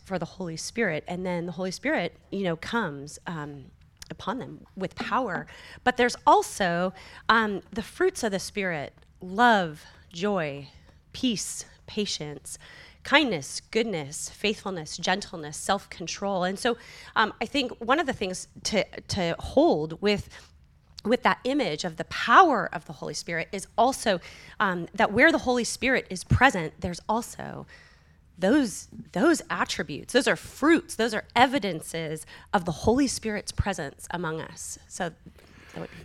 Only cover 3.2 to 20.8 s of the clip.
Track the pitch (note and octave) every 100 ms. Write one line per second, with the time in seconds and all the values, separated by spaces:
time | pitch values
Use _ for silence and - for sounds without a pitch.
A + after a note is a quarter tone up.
3.2 | - E3 D3 C#3+ C3 - - _ - -
4.2 | - B3+ C#3 D3+ - - F#3+ - A#3 A3+
5.2 | A#3+ D#3+ D#3 - - - B3 B3 A#3+ -
6.2 | - G4 G4 - F#3 E3+ F#3 - - -
7.2 | - A3 G#3+ G3 - A#3 - - F#4 -
8.2 | A3 F#3+ - G#3 F#3 D#3 C3+ - - -
9.2 | F#3 G3 A#3+ G#3 E3+ D3+ - - - E3+
10.2 | G#3 F#3+ D3+ C#3+ C#3 - - - _ -
11.2 | B3+ F#3+ - - - - - - G3+ -
12.2 | D3+ C#3+ - - - - - - - C#4+
13.2 | C4+ D#3+ C3 - - - A3+ F3 C#3 D#3
14.2 | - - G3+ G3+ G3 F3+ D3+ - F3 F#3+
15.2 | - E3+ D3 - - G3 - - E3 -
16.2 | G3 F3 F3+ F#3+ A#3+ A#3+ - - - -
17.2 | A3 - A3+ C#4+ B3+ - A#3 C#4+ C4+ -
18.2 | F#3+ F#3 - - - G#3 - - - G3+
19.2 | E3+ - - B3+ D#4+ E3+ D#3 - G3+ G#3
20.2 | - - - - - _